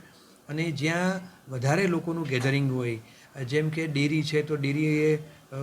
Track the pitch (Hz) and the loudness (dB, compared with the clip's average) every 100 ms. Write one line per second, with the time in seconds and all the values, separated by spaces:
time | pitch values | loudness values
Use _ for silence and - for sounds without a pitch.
0 | - - - - - 151 170 139 151 170 | -16 -20 -20 -20 -10 -4 -4 -2 -2 0
1 | 180 185 185 - - 131 131 160 196 170 | 0 -2 -6 -18 -10 -2 2 2 4 0
2 | 165 165 151 127 131 139 139 127 123 113 | -2 -4 -2 0 2 2 2 0 -2 -4
3 | - - - 139 127 147 156 156 160 139 | -10 -20 -20 -10 -2 0 0 -2 -2 0
4 | 147 156 151 151 151 151 139 139 156 151 | 2 2 2 0 0 -2 0 0 2 4
5 | 156 151 151 - - 135 | 4 2 -2 -18 -14 -8